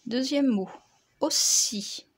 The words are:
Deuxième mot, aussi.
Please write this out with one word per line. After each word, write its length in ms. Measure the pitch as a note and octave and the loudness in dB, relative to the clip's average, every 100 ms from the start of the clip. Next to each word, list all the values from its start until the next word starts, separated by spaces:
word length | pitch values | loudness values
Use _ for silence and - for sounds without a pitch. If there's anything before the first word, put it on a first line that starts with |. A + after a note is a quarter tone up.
Deuxième 440 | - A#3 C4 C#4+ C#4 | -4 -4 0 2 2
mot, 200 | G#3 F#3 - _ _ _ _ | 2 -2 -10 _ _ _ _
aussi. 840 | D4+ - - - - G#3 G3 - - | 0 2 2 2 2 -4 -8 -12 -16